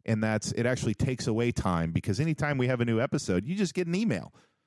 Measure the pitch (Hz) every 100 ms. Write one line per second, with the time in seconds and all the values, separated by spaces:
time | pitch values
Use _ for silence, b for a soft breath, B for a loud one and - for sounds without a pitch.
0 | - 110 110 107 - - 120 131 113 104
1 | - 127 - 110 120 117 95 85 82 85
2 | - 98 160 147 147 139 123 127 117 113
3 | 131 147 - 90 110 196 190 - 175 180
4 | 226 101 - b b b